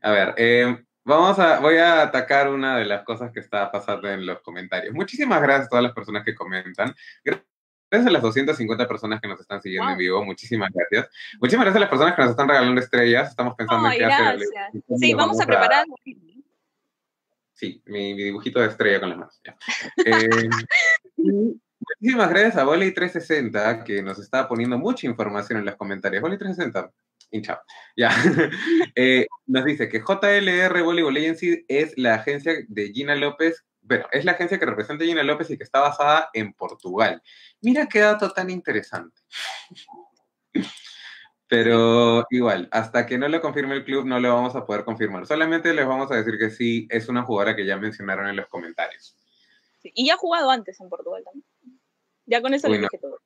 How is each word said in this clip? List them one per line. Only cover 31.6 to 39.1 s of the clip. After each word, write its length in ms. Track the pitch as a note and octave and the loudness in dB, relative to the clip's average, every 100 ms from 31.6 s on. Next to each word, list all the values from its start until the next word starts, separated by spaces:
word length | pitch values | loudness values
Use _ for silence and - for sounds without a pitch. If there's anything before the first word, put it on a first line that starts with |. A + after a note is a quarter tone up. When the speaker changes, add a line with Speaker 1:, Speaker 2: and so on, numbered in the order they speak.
| - | 0
Speaker 1:
es 260 | C#3 D#3 C3 | -2 0 0
la 180 | B2 | 0
agencia 380 | C3 C#3+ C#3+ D3 D#3 A2+ | 0 0 -4 -4 -4 -6
de 240 | G#2 G2+ | -6 -6
Gina 240 | A2 C#3+ | -6 -4
López, 480 | C#3+ D3 C#3+ E3 E3 _ _ | 0 -2 0 -2 -2 _ _
bueno, 240 | G#2 B2 - | _ -2 0
es 120 | C#3 | -2
la 80 | F3+ | 0
agencia 240 | F3 F3 G3 | -2 -2 -2
que 60 | |
representa 380 | C#3 G#2+ G#2+ D3 | -2 -4 -6 -4
a 40 | E3 | -2
Gina 160 | E3 | 0
López 260 | C#3+ D3+ B2 | 0 -2 -4
y 80 | - | -10
que 60 | |
está 180 | - C3+ | -2 0
basada 480 | C#3+ D3 D3 D#3 - | 0 2 2 2 2
en 200 | A2 G#2 | -6 -8
Portugal. 680 | - F#2 F#2+ F2+ F#2+ G#2+ - _ - - _ | -8 -12 -12 -8 0 0 0 _ -20 -20 _
Mira 260 | A3+ C4 - | 0 0 2
qué 120 | G#3+ | 4
dato 320 | G#3 G#3 G3 | 4 4 -2
tan 180 | F#3 F#3 | -4 -6
interesante. 680 | F#3 D#3+ G#2+ - F2+ E2 | -6 -4 -4 -6 -12 -14